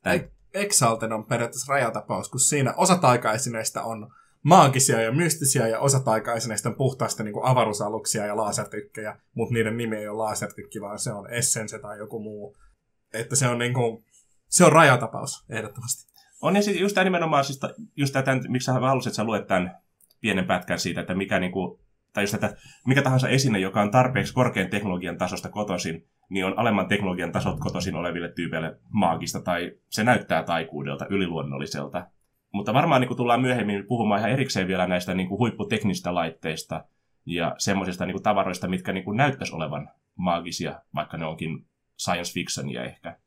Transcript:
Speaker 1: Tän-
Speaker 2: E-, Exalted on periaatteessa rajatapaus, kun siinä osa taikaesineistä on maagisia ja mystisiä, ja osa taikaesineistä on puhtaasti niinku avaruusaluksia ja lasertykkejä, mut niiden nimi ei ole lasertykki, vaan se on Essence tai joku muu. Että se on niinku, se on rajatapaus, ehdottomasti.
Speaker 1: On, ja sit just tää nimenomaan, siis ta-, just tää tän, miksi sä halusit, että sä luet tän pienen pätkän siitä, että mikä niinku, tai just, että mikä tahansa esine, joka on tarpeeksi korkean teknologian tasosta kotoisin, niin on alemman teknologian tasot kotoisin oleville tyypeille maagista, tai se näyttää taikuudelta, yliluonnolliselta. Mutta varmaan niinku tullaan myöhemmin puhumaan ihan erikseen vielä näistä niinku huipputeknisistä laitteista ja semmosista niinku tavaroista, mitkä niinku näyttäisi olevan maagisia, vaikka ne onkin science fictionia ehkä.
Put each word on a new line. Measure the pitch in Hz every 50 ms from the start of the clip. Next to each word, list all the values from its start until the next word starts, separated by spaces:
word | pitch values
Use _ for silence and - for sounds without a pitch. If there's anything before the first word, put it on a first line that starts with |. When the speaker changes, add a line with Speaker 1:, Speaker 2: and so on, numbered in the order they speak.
| -
Speaker 1:
Tän- | 95 90
Speaker 2:
E-, | 185 - - - _ _ - -
Exalted | 190 202 202 - - 135 117 113 113 113 113
on | 113 110 107
periaatteessa | - 123 117 120 117 - - - 143 139
rajatapaus, | 143 123 113 107 107 - - 113 92 95 -
kun | - 123
siinä | - - 151 143 135 120 -
osa | - 185 180 180
taikaesineistä | 175 - 127 123 120 - 113 107 120 - 123 117 110 110 - - - -
on | 113 113 107 110 - _ - _ _ _ _ -
maagisia | 143 175 190 156 135 127 131 - - 123 113
ja | 113 113
mystisiä, | 120 151 175 160 156 - 147 131 - 139 113
ja | 113 110 113
osa | 139 139 127 131
taikaesineistä | 131 117 110 110 107 120 117 113 104 117 107 - - 120
on | 110
puhtaasti | - 135 123 - - 117 107 - - 110
niinku | 104 104 113 107
avaruusaluksia | 127 131 127 113 107 101 101 107 107 110 107 - - - 110 101
ja | 104 104
lasertykkejä, | 110 110 104 101 101 104 - - 107 101 - _ 110 107 107 - _ _ _ _
mut | 120 113 -
niiden | 117 113 110 107 113
nimi | 117 120 113 110
ei | 107 107
ole | 104 107
lasertykki, | 110 110 127 127 - 107 98 - - 101 - - 107
vaan | 101 101 104 101
se | - 123
on | 107 101 95 - 120
Essence | 120 113 - - 117 107 101 - -
tai | - 104 107
joku | 104 104 107 117 110
muu. | 104 107 107 104 104 104 - _ - - _ _ _ _ _ _ _ _ -
Että | 110 117 - 127
se | 123 131
on | 123 120
niinku, | 120 120 120 120 127 120 117 110 - _ _ _ _ _ _ _ _ _
se | _ - - 180
on | 160
rajatapaus, | - 160 165 139 127 123 120 - - - - - - - _ -
ehdottomasti. | - 110 110 107 - - 104 - - - - _ _ _ _ _ _ -
Speaker 1:
On, | - 156 190
ja | 208
sit | 208 208 196 180
just | 185 202 196
tää | 190 185
nimenomaan, | 185 185 170 165 160 151 139 135
siis | 139 139 -
ta-, | - - - - - - _
just | - 143 135 139
tää | 135 131
tän, | 139 131 127 127
miksi | - 123 127 131
sä | - 127
halusit, | 127 120 131 135 127 - 113
että | -
sä | - 107
luet | 113 107 98 -
tän | - 98 92 90 92 - - _ _ _ _ _ _ _ _
pienen | - 107 95 95 90
pätkän | 90 95 90 - - 87 85
siitä, | - 92 82 87
että | 82 - 92
mikä | 95 98 - 107 92
niinku, | 92 90 90 95 92 87 - _ _ _ _ _ _ _ _
tai | 104 101
just, | 101 220
että | 208 202 98 - - - - - _ _
mikä | 123 131 139
tahansa | 139 135 131 127 127 -
esine, | 147 135 131 123 110 95
joka | 95 95 - 107
on | 104 101
tarpeeksi | 123 127 127 123 - 101 101 - -
korkean | 127 123 120 - 104 95 90
teknologian | - 101 104 98 90 90 90 87 85
tasosta | 85 92 90 95 90 - -
kotoisin, | - 104 104 98 90 87 - 87 80 80 _ _ _ _ _ _
niin | 92 98 92
on | 95 98 -
alemman | 117 120 107 98 92
teknologian | - 101 95 101 92 90 90 87 85
tasot | 85 - - 95 78 76
kotoisin | - - 80 90 90 95 78
oleville | 78 87 87 85 85 85 85
tyypeille | - - 85 82 85 80 80 80 - _ _ -
maagista, | - 107 92 85 82 80 82 82 - 90
tai | - 90 87 87 90 - - _ _ _
se | - - 110
näyttää | 123 123 98 - - 87 80 -
taikuudelta, | - 85 82 80 80 82 71 69 71 71 - - -
yliluonnolliselta. | 98 98 92 85 85 78 71 71 69 69 71 - - 73 71 71 - 85 - - _ _ _ _ _ _ _ _ -
Mutta | 101 101 104 131
varmaan | 135 156 165 143 127
niinku | 127 117 123
tullaan | 123 123 120 120 123
myöhemmin | 131 127 127 120 101 104 101 101 101
puhumaan | - 123 113 107 107 104 101
ihan | 110 107
erikseen | 127 143 123 - - 101 92
vielä | 90 92 90 90
näistä | 90 90 90 - - 90
niinku | 92 92 92 98
huipputeknisistä | 98 120 113 - - 104 - 117 107 - 101 87 - - 90 87
laitteista | 87 82 82 - _ - 82 80 80 - _ 82 80 - _ _ _ _ _ _ _ _
ja | 78 82 85 85 - -
semmosista | - - - 98 98 95 92 90 - 90
niinku | 87 90 95
tavaroista, | - 110 101 98 92 95 90 - -
mitkä | 90 92 90 - 101 92
niinku | 92 90 104
näyttäisi | 101 113 143 143 131 - - - 80
olevan | 82 78 73 73 71 73 - _ _ _ _ _
maagisia, | - 90 90 85 85 82 87 82 - 87 76 71 - _ _ -
vaikka | 73 76 - -
ne | 80 80
onkin | 78 80 80 82 80 78 - - _ _ _ _ _ _
science | - - 98 90 87 87 - -
fictionia | 90 85 - - - 69 71 62 60 62
ehkä. | 64 - _ - 82 - _ _